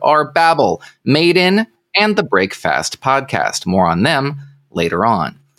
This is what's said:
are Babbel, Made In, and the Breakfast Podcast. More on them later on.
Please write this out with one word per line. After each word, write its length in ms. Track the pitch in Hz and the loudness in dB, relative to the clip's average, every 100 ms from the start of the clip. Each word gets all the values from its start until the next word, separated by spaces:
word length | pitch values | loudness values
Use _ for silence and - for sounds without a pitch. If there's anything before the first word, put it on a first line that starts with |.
are 320 | - 151 139 | 2 2 0
Babbel, 480 | 156 165 156 107 82 - _ | 2 2 2 0 -2 -8 _
Made 320 | - 147 175 175 | -2 2 2 2
In, 300 | 180 202 220 _ _ | 2 2 -2 _ _
and 220 | 196 214 202 | -2 0 0
the 60 | |
Breakfast 800 | 147 95 95 - 87 69 - - | 0 0 0 -4 -2 -2 -4 -6
Podcast. 640 | 131 135 131 92 - - 90 | -2 -2 -2 -4 -4 -4 -2
More 200 | 92 87 | 0 2
on 160 | 85 | 2
them 380 | 131 143 139 143 - _ _ | 0 0 -2 -8 -16 _ _
later 340 | 87 85 85 | -4 -2 0
on. 320 | 113 101 76 - _ | 0 0 -4 -8 _